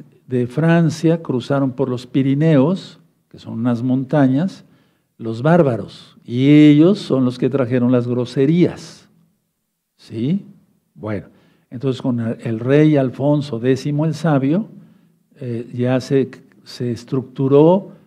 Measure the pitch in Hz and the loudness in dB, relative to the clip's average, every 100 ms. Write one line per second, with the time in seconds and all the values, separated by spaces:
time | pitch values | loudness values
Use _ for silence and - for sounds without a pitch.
0 | - _ - 127 123 - 165 170 165 - | -16 _ -6 -4 -4 -2 2 2 2 0
1 | 160 165 165 131 117 139 139 123 131 123 | 0 0 -2 -6 -2 -2 -2 -2 -4 -4
2 | - - 135 139 160 151 139 190 - - | -4 -2 0 0 2 4 2 0 -8 -20
3 | _ _ _ - - 113 120 120 127 127 | _ _ _ -20 -14 -6 -4 -2 -2 -2
4 | 131 156 135 131 190 - - _ _ _ | -2 0 2 2 -4 -8 -20 _ _ _
5 | _ - 113 113 135 175 151 113 95 - | _ -14 -10 -4 2 2 2 -2 -8 -18
6 | - _ - 120 135 147 151 147 165 202 | -20 _ -10 -2 4 6 8 6 4 2
7 | - 139 127 123 131 135 120 127 120 127 | -2 0 0 -2 -2 -2 -2 0 2 0
8 | 120 123 120 - 135 165 147 - - - | 0 -4 -4 0 2 2 0 -2 -16 -20
9 | _ _ _ _ _ _ _ _ _ _ | _ _ _ _ _ _ _ _ _ _
10 | - 113 123 196 - - _ _ _ - | -14 -6 -4 -4 -6 -20 _ _ _ -14
11 | 107 104 - _ _ _ _ 123 135 123 | -8 -8 -10 _ _ _ _ -8 -6 -4
12 | 139 120 113 117 123 110 120 143 156 147 | -4 -4 -4 -6 -6 -6 2 4 4 4
13 | 131 - 139 147 143 117 123 135 147 143 | 0 -2 0 0 -2 -4 -2 -2 -2 -4
14 | 160 151 170 143 135 170 226 - - _ | -4 -2 -2 0 0 -2 -4 -12 -20 _
15 | _ _ _ _ 127 117 123 123 123 127 | _ _ _ _ -10 -10 -8 -4 -2 -2
16 | - 139 123 - _ _ - - 123 117 | 0 0 0 -6 _ _ -20 -10 -8 -8
17 | - 135 123 - 135 139 156 190 190 - | -6 -8 -6 -4 2 6 6 4 0 -14